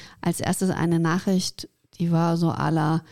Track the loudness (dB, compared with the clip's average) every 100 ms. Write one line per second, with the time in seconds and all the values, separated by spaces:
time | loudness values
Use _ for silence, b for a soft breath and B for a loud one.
0 | B B -4 -2 -2 -2 -2 0 0 2
1 | 0 0 0 0 0 -8 -18 _ _ -4
2 | 0 2 2 2 0 0 0 2 2 0
3 | B